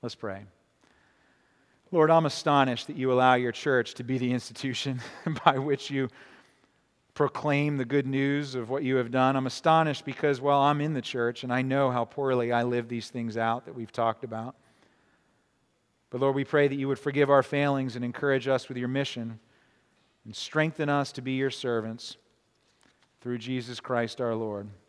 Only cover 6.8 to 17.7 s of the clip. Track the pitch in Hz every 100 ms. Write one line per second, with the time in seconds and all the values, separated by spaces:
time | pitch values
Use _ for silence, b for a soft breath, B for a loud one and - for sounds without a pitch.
6.8 | B _ _ - 143 - 151 143 147 143
7.8 | 120 139 131 135 139 143 147 127 117 135
8.8 | 131 131 117 131 131 135 131 - 165 160
9.8 | 156 135 - 135 151 135 139 143 139 147
10.8 | 147 147 - 127 117 120 127 123 131 135
11.8 | 135 123 117 - 135 127 117 120 120 120
12.8 | 117 120 - 123 117 110 113 120 - 127
13.8 | 110 - 117 110 123 110 117 - b b
14.8 | b b b b b b b b _ _
15.8 | _ _ _ 127 135 135 135 151 143 139
16.8 | 135 131 147 139 139 143 123 143 143